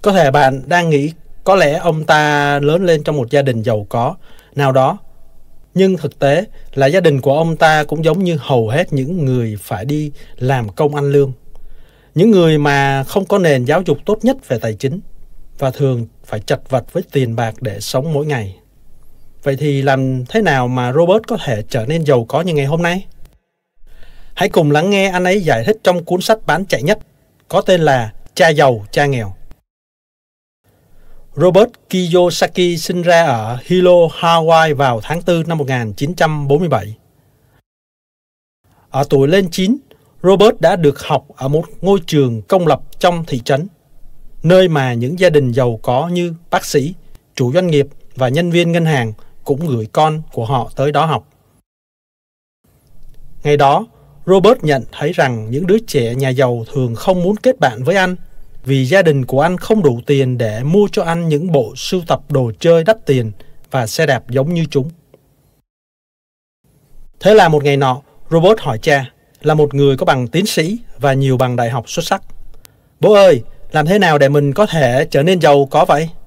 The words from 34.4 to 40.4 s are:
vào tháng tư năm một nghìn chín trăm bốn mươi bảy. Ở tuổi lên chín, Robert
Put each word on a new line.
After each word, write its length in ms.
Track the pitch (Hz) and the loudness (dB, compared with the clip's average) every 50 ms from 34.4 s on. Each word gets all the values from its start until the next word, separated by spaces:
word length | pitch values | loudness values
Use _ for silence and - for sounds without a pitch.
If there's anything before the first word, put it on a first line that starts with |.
| 160 160 165 160 160 160 147 | 4 4 4 6 4 4 2
vào 240 | 127 143 131 120 113 - | 2 0 0 0 -2 -4
tháng 180 | - 151 175 | -6 -6 -4
tư 220 | 170 - 175 165 156 | 0 0 0 0 0
năm 100 | 160 170 | -4 -4
một 100 | 160 143 | -4 -2
nghìn 260 | 127 131 123 117 107 104 | -2 -2 -4 -4 -6 -6
chín 200 | - 139 147 180 | -6 -6 -6 -2
trăm 340 | 175 175 156 156 151 143 | -2 -2 -2 0 -4 0
bốn 120 | 135 143 156 | 0 0 0
mươi 100 | 185 165 | 2 0
bảy. 260 | 139 107 95 104 110 _ _ _ _ _ _ _ _ _ _ _ _ _ _ _ _ _ _ _ _ _ _ _ _ _ _ _ _ _ _ _ _ _ _ _ _ _ _ _ | -2 -2 -4 -8 -16 _ _ _ _ _ _ _ _ _ _ _ _ _ _ _ _ _ _ _ _ _ _ _ _ _ _ _ _ _ _ _ _ _ _ _ _ _ _ _
Ở 140 | - 131 147 - | -4 -4 0 2
tuổi 180 | - 143 139 | 2 2 4
lên 200 | 139 175 202 196 170 | 4 2 2 0 0
chín, 260 | - - 185 190 254 285 _ _ _ _ _ _ _ - - | -4 -2 0 0 -2 -2 _ _ _ _ _ _ _ -2 2
Robert 360 | 180 196 185 | 2 4 6